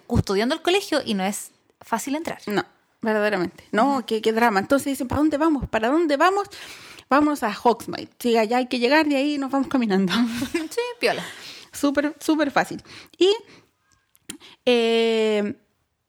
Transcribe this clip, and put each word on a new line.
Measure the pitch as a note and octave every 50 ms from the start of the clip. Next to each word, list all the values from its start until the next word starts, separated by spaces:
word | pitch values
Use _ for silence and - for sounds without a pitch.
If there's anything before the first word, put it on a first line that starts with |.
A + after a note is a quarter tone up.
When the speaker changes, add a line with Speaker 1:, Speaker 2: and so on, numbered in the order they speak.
| _ _
Speaker 1:
custodiando | A#3+ - - - G3+ F#3+ A3 B3 D#4
el | D#4+
colegio | - - F4 G4+ G4 - - C#4 -
y | A#3 A3
no | G3 F#3
es | G3 G#3 - - - _ _ _ _ _ _
fácil | - - - A3 - - C4+
entrar. | D#4 E4 - - - - -
Speaker 2:
No, | G#3 - - - _ _ _ _ _ _
verdaderamente. | - A3+ G#3+ G#3+ G#3 G#3+ G#3 F#3+ F3 - - - - _ -
No, | G#3 A3+ C#4 C#4 C4+
Speaker 1:
Ujú. | A3+
Speaker 2:
qué, | - A3 A3
qué | G#3+ A3 A3
drama. | A3+ A#3 A#3+ G#3+ F#3+
Entonces | G3 - C#4 C#4 -
dicen, | C#4+ C#4 - C#4 A#3+
"¿Para | - C4
dónde | D4+ D#4 D4+ C#4
vamos? | D#4 E4 D#4 C4+ A3 -
¿Para | - A3 A3 A#3
dónde | C#4 D#4+ F4 D#4 D4
vamos?". | C4+ D#4+ F4+ F#4+ G4+ G4+ - - - - - - - - - - - - _
"Vamos | C4 C#4 D4 D4+ D4 C4+ -
a | A3 G3+ -
Hogsmeade". | - B3 A3+ A#3 - - - - - - _ _
Sí, | - B3 A3+ A3+
allá | A3 G#3 A#3+ B3
hay | B3+ B3
que | - B3+
llegar, | A#3+ A#3+ C#4+ D#4 D#4+ D4+
de | C#4+ C4+
ahí | C4+ D4 D4 C#4+
nos | C#4 C4
vamos | C4+ C#4 C4+ -
caminando. | - C4+ A#3+ A3 F#3+ F#3+ G3 F3+ F3+
Speaker 1:
<laughs> | A3 B3 A#3 A#3 A#3+ C4+ B3+ - F4 D#4 D#4
Sí, | - - A#4+ A#4+ A#4+ -
piola. | - A3 E3 - F3 - - - - - - - - - -
Speaker 2:
Súper, | - - C#4+ C#4 D4 C#4+ D4 D#4 -
súper | - - D#4+ D4 D#4 C#4
fácil. | - - F3+ - - - - - - - - - _ _
Y, | F4 F#4+ G#4 A#4 G#4+ - - - _ _ _ _ _ _ _ _ _ _ _ _ _ _ - - - - - _ _
eh, | - B3 A#3+ A#3 A3+ A3+ A3+ A3+ A3+ A3+ A3+ A3 A3 G#3+ G#3 G#3 G#3 - - _ _ _ _ _ _ _ _ _